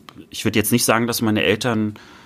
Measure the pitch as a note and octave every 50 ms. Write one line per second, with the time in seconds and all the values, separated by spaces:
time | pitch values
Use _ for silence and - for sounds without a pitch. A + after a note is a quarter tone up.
0 | - - - - - - - - - A2+ G#2+ A2+ G#2 - A#2+ A#2+ - - A2+ A#2
1 | A#2 A2+ A#2 - A#2 A2 G#2+ G#2 - E2+ G#2 A2 - B2+ A2+ G#2+ G#2+ G#2+ G#2 -
2 | - - - - -